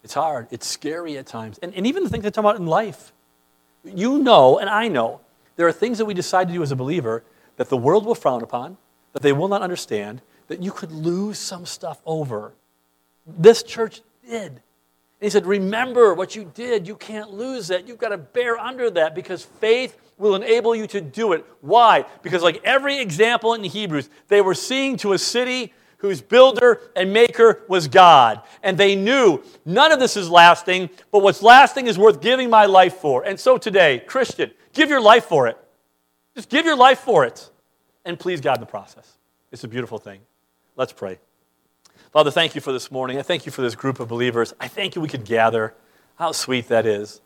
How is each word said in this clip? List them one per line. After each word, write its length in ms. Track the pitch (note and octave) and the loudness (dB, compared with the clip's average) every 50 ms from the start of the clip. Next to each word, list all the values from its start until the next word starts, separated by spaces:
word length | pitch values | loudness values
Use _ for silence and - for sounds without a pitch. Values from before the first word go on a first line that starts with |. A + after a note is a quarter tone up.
It's 120 | _ - - | _ -10 -6
hard. 340 | D3+ D#3 D#3+ D3+ B2+ A#2 _ | -4 -4 -4 -6 -8 -10 _
It's 160 | B2 A#2 - | -16 -14 -12
scary 520 | - - - - D3 D#3 E3+ F3 E3 D3 C3+ | -12 -14 -10 -10 -10 -10 -10 -10 -12 -14 -14
at 80 | C3+ | -16
times." 320 | - - A2+ A3+ A2 G#2 _ | -16 -16 -14 -14 -14 -16 _
And, 160 | - F3 - | -16 -14 -10
and 120 | F3+ F#3+ | -6 -6
even 180 | A#3+ D4 G4 F#4+ | -4 -4 -4 -6
the 40 | A#3 | -6
things 160 | E3+ A#3 G3+ | -8 -8 -8
I 60 | G#3 | -8
talk 140 | - - G#3 | -6 -2 0
about 120 | G#3 G#3 | 0 -2
in 100 | - F3 | -2 -4
life. 460 | D#3+ D#3 F#3+ A3+ G#3 D3+ - - _ _ _ _ _ _ _ _ _ _ _ _ _ _ _ _ | -2 -2 -2 -4 -4 -12 -18 -20 _ _ _ _ _ _ _ _ _ _ _ _ _ _ _ _
You 340 | - G3 F3+ G3 B3 C4+ D4 | -16 -10 -6 -4 -2 -2 0
know, 400 | C#4 A#3+ A3 E3+ C3+ C3 C#3+ - | 2 6 6 8 8 6 4 4
and 100 | G#3+ G3 | 0 -2
I 200 | G#3+ G#3 A#3 A#3 | -2 -2 -2 -2
know, 320 | F3 B2+ A2+ A2 A#2+ - _ _ _ _ _ _ _ | -2 -4 -4 -4 -8 -12 _ _ _ _ _ _ _
there 100 | - E3+ | -2 -2
are 60 | E3+ | -2
things 260 | D#3+ E3 G3+ A#3 A#3+ G3+ | 0 -2 -4 -6 -4 -6
that 60 | A3+ | -6
we 80 | G#3 | -6
decide 360 | G#3 F3+ E3 - - F#3 F#3 F3 | -6 -8 -6 -4 -2 -2 -2 -2
to 60 | E3+ | -4
do 80 | F3 | -6
as 100 | D#3+ C#3 | -6 -6
a 40 | C#3 | -6
believer 480 | C3 B2+ C3+ E3 F3 C3+ A2 A2+ A#2 _ _ _ _ _ _ _ | -6 -6 -6 -6 -6 -6 -6 -8 -8 _ _ _ _ _ _ _
that 120 | - B2+ - | -10 -6 -4
the 80 | C3+ | -4
world 280 | B2+ A2+ C#3 F3 G#3+ G#3 | -2 0 0 0 0 0
will 100 | A3 A#3 | -2 -8
frown 280 | A3+ - D3+ B2+ A#2 | -4 -4 -4 -4 -4
upon, 340 | A2+ - - A#2+ B2 D#3+ F#3+ _ _ _ _ _ _ _ | -8 -10 -10 -12 -12 -12 -20 _ _ _ _ _ _ _
that 100 | _ A2+ | _ -2
they 100 | A#2 C#3+ | 0 0
will 160 | C#3 C#3 E3+ G3 | 0 0 -2 -2
not 140 | G3+ G3+ | -4 -4
understand, 580 | - F3+ F3+ E3 - _ A#2 G#2 G2+ G#2 A2 B2+ _ _ _ _ _ _ | -4 -6 -8 -10 -10 _ -8 -8 -8 -10 -16 -20 _ _ _ _ _ _
that 140 | D#3 F3+ | -14 -12
you 100 | F3+ G3 | -10 -12
could 200 | - - - D#3+ | -12 -12 -16 -16
lose 460 | D#3+ D#3 D#3 E3+ E3+ F#3 G3+ G#3+ G3+ - | -14 -8 -6 -6 -6 -6 -6 -8 -10 -12
some 260 | - - G3 F3 F3 | -14 -14 -14 -14 -16
stuff 360 | - - - - - - _ _ | -18 -18 -14 -14 -16 -16 _ _
over. 480 | D#3+ D#3+ D#3+ D3+ C3 A#2 G#2 G#2 - _ _ _ _ _ _ _ _ _ _ _ _ _ _ _ | -10 -8 -8 -8 -8 -10 -12 -12 -14 _ _ _ _ _ _ _ _ _ _ _ _ _ _ _
This 360 | - - E3 E3 G#3+ A3+ A3+ | -20 -8 4 4 4 4 4
church 400 | - - - A#3 A3+ A3 - - _ _ _ _ _ | -2 -14 -10 -10 -10 -10 -12 -20 _ _ _ _ _
did. 260 | B3 A#3 A3+ G3+ D#3 | _ -12 -12 -12 -14
And 760 | C3 B2 _ _ _ _ _ _ _ _ _ _ _ _ G3+ | -18 -20 _ _ _ _ _ _ _ _ _ _ _ _ -6
he 40 | G#3 | 0
said, 160 | F3 G#3 F3+ | 0 0 0
"Remember 680 | F3 G3+ G3+ F#3+ F#3 G#3 A3+ B3+ B3+ A#3+ B3 A#3+ G#3 | 0 -2 -2 -2 -4 -4 -4 -6 -4 4 4 4 4
what 240 | F3 E3 F#3+ F3+ - | 4 2 -4 -8 -10
you 140 | A3 G#3 E3+ _ | -16 -16 -18 _
did. 320 | - A#3 B3 A#3+ G#3 E3+ | -14 -8 -6 -4 -6 -6
You 100 | F3+ G#3+ | -8 -18
can't 360 | _ - - A3 G#3+ G#3 G#3+ | _ -18 -16 -14 -14 -14 -16
lose 360 | G3 G3 A#3 C4 C4+ B3 G3+ D#3+ | -12 -12 -10 -10 -10 -10 -8 -6
that. 180 | F#3 F3+ F3+ A3+ | -6 -8 -8 -10
You've 100 | A#3+ A3 | -12 _
got 120 | B3 A3 | -8 -8
to 80 | G#3 F#3 | -8 -8
bear 400 | D3 _ _ B3 A#3+ A#3+ A#3 A#3 | -12 _ _ -4 -4 -4 -4 -6
under 320 | A#3 A#3+ C4 B3+ B3 A#3 | -8 -12 -8 -6 -6 -4
that 240 | F#3 F3 D#3 D#3+ D#3 | 0 0 -2 -2 -2
because 300 | F3 F3 - F#3+ E3+ - | -10 -12 -12 -12 -14 -14
faith 520 | _ _ _ - G#3+ A3+ B3 C4 A#3+ _ _ _ _ _ | _ _ _ 0 0 2 0 0 -8 _ _ _ _ _
will 180 | _ F#3+ G#3+ F#3+ | _ 0 0 0
enable 400 | F#3+ G#3+ - A3+ A#3+ G#3 A#3 A#3 | 0 0 0 0 2 2 0 -2
you 120 | A3 A3 - | -2 -4 -8
to 120 | - G3+ | -10 -10
do 320 | F3 C#3 - G#3+ A3+ G#3+ | -10 -10 -8 -6 -2 -2
it." 120 | F3 D#3+ D3+ _ _ _ | -2 -2 -4 _ _ _
Why? 440 | - C#3 F#3+ A#3 A#3+ A3+ F#3 D3+ C3 - - _ | -6 2 4 4 6 6 4 4 0 -4 -16 _
Because 200 | _ - D3+ F3 | _ -6 -6 0
like 180 | E3+ F3 D#3+ - - | 0 0 -2 -2 -4
every 340 | G#3 B3+ C4+ C4+ C#4+ C#4 C#4 | -2 -2 0 -2 -2 -6 -6
example 560 | B3+ G3 D3+ D#3+ G#3+ A#3 A#3+ A#3 - A3+ A3+ | -6 -8 -2 0 0 0 0 -2 -2 -2 -4
in 100 | A3+ G3+ | -4 -6
Hebrews, 460 | F3 C3 G3+ G#3+ F#3+ D3+ D3 C3+ _ _ _ _ | -10 -10 -10 -8 -6 -6 -6 -8 _ _ _ _
they 140 | _ G3+ G3+ | _ 2 2
were 140 | G3 F#3 F3 | 2 2 -2
seeing 420 | - - - B3+ C4+ C4+ C4+ C4 G3+ | -4 -6 -6 -4 -4 -4 -4 -6 -6
to 140 | - G#3 | -4 -2
a 60 | G3 E3+ | -2 -2
city 540 | - - - A#3+ B3+ B3+ B3+ B3+ A#3+ - _ _ _ _ _ _ | -4 -4 -4 -4 -4 -4 -4 -8 -8 -10 _ _ _ _ _ _
whose 220 | - G3+ F#3+ C#3 | -6 -6 -6 -6
builder 580 | - _ - B3 C4 C4 A#3+ G3+ B3 B3 A3+ - - _ _ | -6 _ 6 6 6 6 6 2 2 2 2 0 -4 _ _
and 180 | F3+ F#3 F#3+ | -6 -6 -2
maker 480 | G3 A3 A#3+ A#3+ A#3 - A#3 A3+ G3 - - | 2 2 2 2 4 4 4 4 4 2 -6
was 220 | - F#3+ F#3 D#3+ C#3+ | -4 -4 -4 -4 2
God. 520 | A#2+ F#3 F#3 F3 D#3+ C#3 B2 A2+ G#2+ G#2+ - _ - _ | 6 8 8 10 10 8 6 4 0 -4 -12 _ -20 _
And 160 | - G3+ F#3 D#3+ | -6 -4 0 2
they 160 | G3+ G3 G3 | 2 2 2
knew 480 | G3 G3 G#3+ C4 C#4 B3 G3+ D3+ C3 - - _ _ _ | 0 -2 0 0 4 4 2 2 0 -6 -16 _ _ _
none 260 | D3+ F3 A#3 D4 D#4+ | -4 2 2 4 4
of 80 | D#4+ C4+ | 4 2
this 180 | B3+ A3+ - | 0 -2 -2
is 140 | G#3 F#3+ E3 | -4 -6 4
lasting, 600 | E3+ F3 E3+ F3 E3+ - - - F#3 F#3 F#3 E3 - _ _ _ | 8 8 10 10 8 6 0 -4 -4 -4 -4 -8 -14 _ _ _
but 120 | - G#3 | 0 2
what's 200 | G3 G3+ E3 - | 2 2 0 4
lasting 460 | F#3+ A3+ A#3+ C4 C#4 B3 - C#4 B3+ A#3+ | 6 8 10 10 8 6 2 -4 -4 -4
is 100 | G3+ F3 | 0 4
worth 220 | G3+ A3+ F#3 C#3+ | 4 4 4 4
giving 280 | C#3 A3+ B3+ B3+ B3+ A#3+ | 0 -2 0 0 0 2
my 180 | A3+ G#3+ G#3 | 4 4 4
life 320 | G3+ F#3+ F#3 F#3 F3 F3 - | 6 6 6 6 4 2 -4
for. 260 | - D3+ C3+ - F3 | -4 -2 -2 -2 -2
And 160 | G3+ G3 F#3+ | -6 -10 -2
so 180 | - C4 B3+ - | 2 2 2 2
today, 400 | - A3+ F#3+ G3+ F3+ D3+ C3 A#2+ - | 0 -2 2 2 2 2 2 -2 -6
Christian, 460 | - - C4 B3 A3+ - - D3+ A2+ _ _ _ _ | -8 -4 -4 -4 -4 -4 -8 -8 -8 _ _ _ _
give 180 | _ - D#4 D4 | _ -2 0 0
your 100 | D4 C4+ | 0 2
life 240 | A3+ G#3 A3+ A#3+ A3+ | 6 6 6 6 4
for 240 | - F3 D3 B2+ A2+ | 0 -2 0 0 0
it. 100 | A2+ _ _ _ _ _ _ _ _ _ _ _ _ _ _ _ _ | -4 _ _ _ _ _ _ _ _ _ _ _ _ _ _ _ _
Just 120 | C4 G#3 _ | -20 -14 _
give 160 | - D4 E4 | -4 -2 0
your 120 | E4 D#4 | 0 4
life 240 | B3+ B3 C4 C4 B3+ | 6 6 6 6 2
for 240 | - - A3 E3 C3 | -2 0 2 2 2
it 260 | A2+ - - - _ _ _ _ _ _ _ _ _ _ _ _ | 0 -4 -12 -20 _ _ _ _ _ _ _ _ _ _ _ _
and 120 | E3+ F3 | -14 -14
please 240 | E3 - F#3 F3+ D#3 | -10 -8 -8 -8 -4
God 180 | C3 D3 C3 A2+ | -2 -4 -4 -4
in 20 | |
the 60 | A2+ | -6
process. 520 | - - G#2 G2 _ _ _ _ _ _ _ _ _ _ _ _ _ | -12 -16 -16 -16 _ _ _ _ _ _ _ _ _ _ _ _ _
It's 140 | - A#2 - | -20 -18 -18
a 40 | A#2+ | -12
beautiful 300 | G#2+ B2 A#2+ A2+ A#2 G#2 | -12 -12 -10 -10 -14 -16
thing. 220 | _ G#2 G2 G2 G2+ _ _ _ _ _ _ _ _ _ _ | _ -18 -20 _ _ _ _ _ _ _ _ _ _ _ _
Let's 160 | - C3 B2+ | -8 -8 -8
pray. 260 | - _ G#2+ G2 F#2 _ _ _ _ _ _ _ _ _ _ _ _ _ _ _ _ _ _ _ | -8 _ -14 -14 -14 _ _ _ _ _ _ _ _ _ _ _ _ _ _ _ _ _ _ _
Father, 180 | _ D3+ D3+ D3 | _ 2 2 2
thank 240 | C3 F3+ E3 D#3 - | 0 -2 -2 -2 -4
you 60 | D3 | -10
for 100 | B2+ D3 | -10 -8
this 220 | C3 B2 - - | -8 -8 -10 -10
morning. 260 | C3+ C3 C3 B2+ B2+ C#3 | -10 -10 -10 -8 -8 -10
I 40 | |
thank 220 | C3 - F3+ D3+ - | -8 -8 -8 -8 -8
you 60 | D3 | -14
for 120 | - - | -10 -6
this 120 | C3 A#2+ A2 | -6 -6 -6
group 240 | - - C3+ C3 B2+ | -6 -6 -8 -6 -6
of 80 | B2 | -10
believers. 480 | A2+ A#2 A#2+ B2 B2 A2+ A#2 A#2 A2+ - _ | -10 -6 -4 -4 -2 -2 -2 -4 -4 -6 _
I 80 | - A#2 | -16 -14
thank 260 | - - G3+ F3+ - | -12 -10 -10 -10 -8
you 80 | F3+ | -10
we 60 | D#3 D3 | -10 -8
could 160 | - C3+ A2 | -10 -12 -8
gather. 500 | G2 A2+ A2+ A2+ A2+ A2 A2+ A2 A2+ _ _ _ _ _ _ _ _ _ | -4 0 0 0 0 0 -2 -6 -6 _ _ _ _ _ _ _ _ _
How 160 | _ E3+ E3 | _ -8 -8
sweet 380 | D3+ - - - B2+ B2 A2+ _ | -6 -8 -6 -6 -6 -6 -4 _
that 180 | A#2+ A2+ A2 | -2 0 0
is. 340 | A2+ G#2 G2+ G#2 G#2 - _ _ | 0 -4 -4 -6 -14 -18 _ _